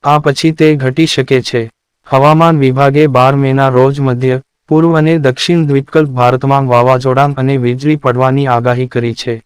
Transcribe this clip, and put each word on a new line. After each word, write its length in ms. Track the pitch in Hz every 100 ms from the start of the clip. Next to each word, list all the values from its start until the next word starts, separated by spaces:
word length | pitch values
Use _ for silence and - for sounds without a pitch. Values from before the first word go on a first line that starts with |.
આ 160 | 143 147
પછી 320 | 147 139 160
તે 240 | 156 156 147
ઘટી 300 | 131 131 160
શકે 360 | - 127 131
છે. 300 | 117 123 113 _ _ _ -
હવામાન 480 | 135 143 156 165 160
વિભાગે 480 | 135 127 139 139 151
બાર 280 | 127 127 139
મેના 340 | 135 135 135
રોજ 300 | 127 135 139
મધ્ય, 420 | 135 123 131 127 - _ _
પૂર્વ 300 | 156 165 160
અને 200 | 156 165
દક્ષિણ 500 | 135 127 - 175 151
દ્વીપકલ્પ 420 | 139 135 160 151
ભારતમાં 580 | 127 123 127 135 139 131
વાવાઝોડા 640 | 120 123 127 131 127 143 135
અને 200 | 131 139
વીજળી 380 | 123 127 143 151
પડવાની 520 | 131 123 131 135 139
આગાહી 400 | 120 123 123 127
કરી 260 | 127 117
છે. 300 | 113 - 113